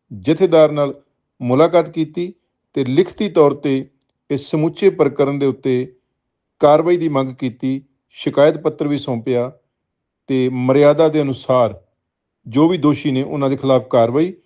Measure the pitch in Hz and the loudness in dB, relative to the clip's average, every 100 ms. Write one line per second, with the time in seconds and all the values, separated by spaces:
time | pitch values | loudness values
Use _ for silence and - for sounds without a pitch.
0 | _ 101 92 165 190 160 151 147 139 - | _ -6 -4 0 2 4 4 2 -4 -6
1 | _ _ _ - 123 131 170 175 170 165 | _ _ _ -8 0 2 4 2 0 -4
2 | 156 175 180 - _ _ _ 143 127 139 | -6 -6 -10 -12 _ _ _ -6 0 0
3 | 180 - 208 175 143 147 147 135 131 _ | 0 -4 -2 2 2 0 -4 -4 -6 _
4 | _ _ - 139 - 160 160 - 196 170 | _ _ -8 -8 -4 -4 -4 0 0 2
5 | 139 123 143 143 135 135 139 127 127 _ | 0 0 -2 0 -2 -2 -2 -2 -4 _
6 | _ _ _ _ _ _ 147 151 165 175 | _ _ _ _ _ _ 4 4 2 -2
7 | 160 139 131 127 127 - 131 135 - _ | 0 -2 -4 -6 -8 -6 -6 -6 -10 _
8 | _ - - - 151 151 156 - 147 143 | _ -10 -2 2 2 2 -4 -4 -4 -4
9 | - 117 120 120 123 - _ _ _ _ | -6 -6 -4 -4 -4 -10 _ _ _ _
10 | _ _ - 131 127 127 127 139 147 147 | _ _ -4 -2 -2 -2 0 4 4 4
11 | 156 151 139 127 - 127 113 95 _ _ | 2 0 -2 -4 -2 0 0 -4 _ _
12 | _ _ _ _ 113 123 165 180 147 135 | _ _ _ _ -4 0 2 2 0 -2
13 | 147 131 139 151 139 135 135 127 123 123 | -2 -4 -4 -4 -4 -2 0 0 0 0
14 | 117 139 175 - | 2 0 -4 -6